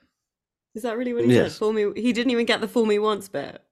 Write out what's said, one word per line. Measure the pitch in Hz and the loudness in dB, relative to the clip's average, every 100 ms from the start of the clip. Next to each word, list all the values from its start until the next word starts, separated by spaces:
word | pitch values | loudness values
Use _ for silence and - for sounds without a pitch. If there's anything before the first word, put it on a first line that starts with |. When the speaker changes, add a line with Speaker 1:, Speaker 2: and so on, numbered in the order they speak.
| _ _ _ _ _ _ _ | _ _ _ _ _ _ _
Speaker 1:
Is | 214 | -10
that | 233 226 | -6 -4
really | 247 | -4
what | 240 120 | 0 4
he | |
Speaker 2:
Yes. | 123 156 | 4 4
Speaker 1:
said? | - | 0
"Fool | 214 | -2
me." | 220 208 - | 0 -2 -2
He | 233 | -2
didn't | 226 240 | 0 0
even | 233 233 | 0 0
get | 220 | -2
the | 202 | -2
"fool | 240 220 | 0 2
me | 208 | 2
once" | 214 202 196 | 0 -2 -4
bit. | 143 139 - _ | -10 -10 -12 _